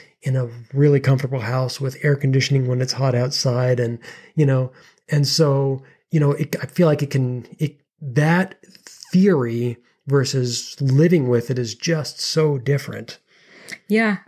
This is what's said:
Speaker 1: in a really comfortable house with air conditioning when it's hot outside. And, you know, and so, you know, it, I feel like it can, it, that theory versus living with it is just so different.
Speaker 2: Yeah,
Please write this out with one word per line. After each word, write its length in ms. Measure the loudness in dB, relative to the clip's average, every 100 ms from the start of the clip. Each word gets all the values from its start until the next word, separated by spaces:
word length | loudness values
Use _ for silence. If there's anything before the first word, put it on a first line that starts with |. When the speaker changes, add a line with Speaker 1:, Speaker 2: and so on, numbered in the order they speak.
| -20 _
Speaker 1:
in 120 | -4 -2
a 140 | -4 -8 -6
really 260 | 2 4 4
comfortable 420 | 4 2 0 -4
house 380 | -2 -2 -4 -4
with 240 | -6 -2
air 120 | -2 0
conditioning 520 | 2 0 2 0 0
when 140 | -2
it's 120 | -2
hot 200 | -2 0
outside. 640 | 0 -2 -2 -2 0 0 0
And, 200 | -2 -6 -12 -20 -8
you 120 | 0 2
know, 240 | 2 -2 -8 -20 _ -4
and 180 | -2 0
so, 560 | 2 2 2 0 -4 -8 _ _
you 100 | 0
know, 120 | 2
it, 240 | 0 -4 -6
I 40 | -4
feel 220 | 0 2
like 160 | 2
it 80 | 0
can, 340 | -2 -2 -4 -12 -6
it, 180 | -6 -6 _ _
that 540 | -4 0 2 2 0 -8 _ -20 -20 -20 -2
theory 640 | 4 4 4 0 -2 -4 -6 _ _ 0
versus 680 | 0 2 0 -2 -4 -8 -4
living 460 | 2 4 4 4 2
with 240 | 0 0
it 80 | -4
is 160 | -6 -6
just 440 | -4 -4 -4 -8
so 380 | -4 0 0 0
different. 600 | -2 -2 -4 -12 -14 -18 _ _ _ -20 -20 -18 -2
Speaker 2:
Yeah, 280 | 0 0 -2